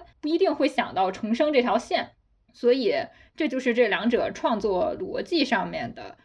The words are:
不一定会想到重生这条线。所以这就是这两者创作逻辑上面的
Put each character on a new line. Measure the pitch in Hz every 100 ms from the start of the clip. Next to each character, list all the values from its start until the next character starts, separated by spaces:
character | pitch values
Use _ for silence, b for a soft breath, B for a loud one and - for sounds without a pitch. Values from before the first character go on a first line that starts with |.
| b _
不 | 302
一 | 330
定 | 381
会 | - 302
想 | - -
到 | 185 190
重 | 190 214
生 | 240 302
这 | 277
条 | 240 202
线。 | - 339 - _ _ _ _
所 | - 240
以 | 269 220 - - b b
这 | - 294
就 | 262
是 | 247
这 | 226 226
两 | 175 220
者 | 226 -
创 | - 320 214
作 | 214 185 175 -
逻 | 185 -
辑 | 214 339
上 | - 202 175
面 | 165 117 117
的 | 104 -